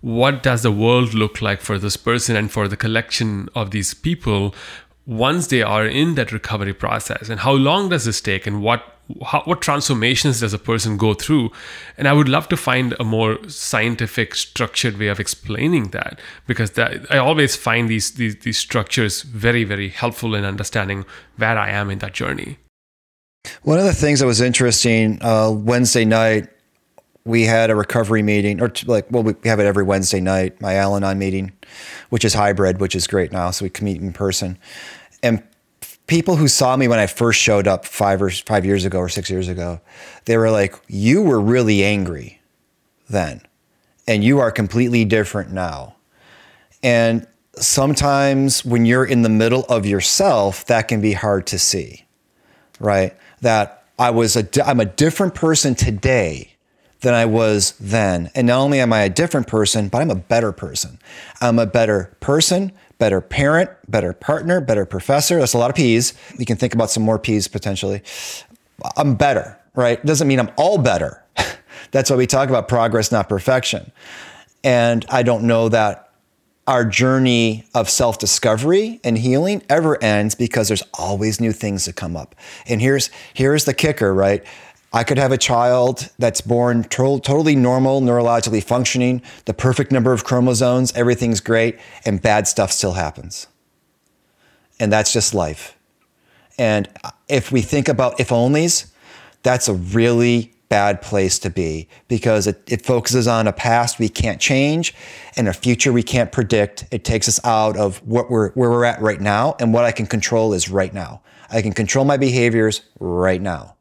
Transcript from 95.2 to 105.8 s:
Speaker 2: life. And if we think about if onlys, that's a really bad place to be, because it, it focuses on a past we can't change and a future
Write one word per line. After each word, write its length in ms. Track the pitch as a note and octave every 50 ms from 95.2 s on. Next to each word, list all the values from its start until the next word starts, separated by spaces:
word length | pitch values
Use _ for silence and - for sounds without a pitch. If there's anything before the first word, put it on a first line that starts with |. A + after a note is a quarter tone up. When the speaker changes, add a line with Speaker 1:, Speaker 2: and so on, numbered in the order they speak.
| G#2 - -
Speaker 2:
life. 440 | G2+ F2 D#2 D#2 - - - - _ _ _ _ _ _ _ _ _ _ _ _ _ _ _ _ -
And 300 | B2 A2+ G#2+ G#2 G2 - _ - - - - _ _ _
if 240 | C#3+ C3+ - -
we 100 | C3+ B2+
think 260 | G#2 - - D3 B2+ -
about 300 | C#3 G#2+ C3 B2 - -
if 100 | B2+ -
onlys, 640 | B2 A#2 A#2+ B2+ C#3+ D3+ D#3+ E3+ - - - - _ _ _ - - - - - _ _ _
that's 240 | B2+ B2+ B2 - -
a 60 | G2+
really 800 | F2+ F2 F#2 G2 A#2 A#2 A#2+ A#2+ A#2 A#2+ A#2+ A#2+ A#2+ A2+ A#2 _ _ _ _
bad 320 | - G#2 G2+ G2+ G2+ G2
place 360 | - - G#2+ G2+ F#2+ F#2 - -
to 100 | - G2
be, 380 | E2+ F#2+ F2+ D#2+ D#2 D#2+ D#2+ _ - - _ _
because 400 | B2 A2 - A#2+ A2 G#2+ F#2+ G#2
it, 140 | G2 - _ -
it 180 | B2 G#2 -
focuses 420 | - B2+ A#2+ A2 - A#2 B2+ A#2 A#2+
on 200 | A#2 A2+ A2 G#2+
a 60 | G2
past 460 | - - A#2+ A#2 A#2 A#2+ A#2 - -
we 100 | A#2+ G#2+
can't 300 | - - - A2+ F#2+ -
change 540 | - - C#3 C3 C#3 D3 D3+ D#3+ E3+ - - - - - - - - - -
and 120 | - A#2+ G2+
a 60 | F2+
future 400 | - - B2 B2 A#2